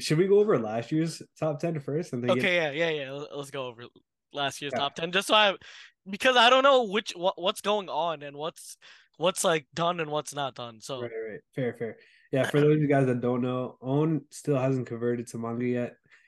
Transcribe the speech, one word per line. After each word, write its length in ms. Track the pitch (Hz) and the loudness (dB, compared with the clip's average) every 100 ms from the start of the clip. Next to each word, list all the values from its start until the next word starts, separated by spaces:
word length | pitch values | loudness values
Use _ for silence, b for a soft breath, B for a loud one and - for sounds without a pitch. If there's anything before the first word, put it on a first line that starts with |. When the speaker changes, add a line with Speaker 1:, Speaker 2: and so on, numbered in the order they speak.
Speaker 1:
should 180 | - 156 | -2 2
we 80 | 190 | 4
go 140 | 202 | 4
over 180 | 208 160 | 4 2
last 320 | 110 113 117 | 0 -4 -2
year's 320 | 156 165 - - _ | -2 -2 -6 -16 _
top 220 | 156 147 | -4 -2
ten 180 | 170 160 | -4 -4
first? 340 | 143 147 - | -4 -6 -4
And 120 | 123 | -4
then 80 | 123 | 0
Speaker 2:
Okay, 80 | 123 | 2
Speaker 1:
get 340 | 190 175 156 | 2 0 0
Speaker 2:
yeah, 160 | 143 165 | -2 -2
yeah, 140 | 156 | -2
yeah. 60 | 135 | -6
Let's, 200 | 139 147 | -10 -10
let's 180 | 143 139 | -10 -10
go 140 | 139 127 | -10 -10
over 160 | 113 120 - _ _ _ 139 | -12 -20 -20 _ _ _ -6
last 260 | 139 - | -4 -4
year's 100 | 147 | -6
Speaker 1:
Yeah. 60 | 143 | -4
Speaker 2:
top 140 | 143 | -4
ten, 160 | - 165 | -4 -2
just 180 | 180 202 | -2 4
so 60 | |
I, 220 | 214 208 175 B B B _ 185 | 6 6 2 B B B _ -14
because 280 | 202 262 247 | 0 4 6
I 140 | 233 | 8
don't 120 | 262 | 8
know 220 | 269 262 | 6 6
which, 280 | 226 202 - 175 | 4 -2 -4 -2
what, 240 | 175 - | -2 0
what's 200 | 175 214 | -4 -2
going 280 | 196 208 180 | -2 -2 -2
on 340 | 131 170 151 | -2 -2 -4
and 140 | 143 143 | -10 -10
what's, 400 | 156 - - - B B B _ | -10 -10 -20 -20 B B B _
what's, 260 | 165 190 | 0 2
like, 240 | 196 160 143 | 2 2 -2
done 240 | - 170 175 | -2 -2 -2
and 120 | 156 | -4
what's 240 | 147 143 | -4 -4
not 200 | 143 139 | -6 -6
done. 260 | 113 120 113 | -6 -14 -14
So 200 | - 131 | -12 -10
Speaker 1:
Right, 80 | 120 113 110 | -8 -8 -10
right. 100 | 101 _ | -12 _
Fair, 180 | - 123 | -4 -4
fair. 220 | - 113 - b b b | -4 -10 -10 b b b
Yeah, 140 | 135 | -2
for 160 | 123 147 | 0 4
those 160 | 147 151 | 4 4
of 60 | |
you 60 | 143 | 4
guys 180 | 139 131 | 4 4
that 140 | 120 | 2
don't 220 | 120 123 | 0 -2
know, 360 | 127 127 127 - | -2 -4 -6 -8
Owen 420 | 127 139 156 156 - | -2 0 2 -2 -6
still 280 | - - 139 | -10 -2 0
hasn't 280 | 131 131 120 | 2 0 -4
converted 400 | 117 120 120 120 | -4 -2 -2 -6
to 100 | 117 | -8
manga 280 | 117 117 123 | -6 -4 -2
yet. 300 | 123 120 - b b | -2 -4 -8 b b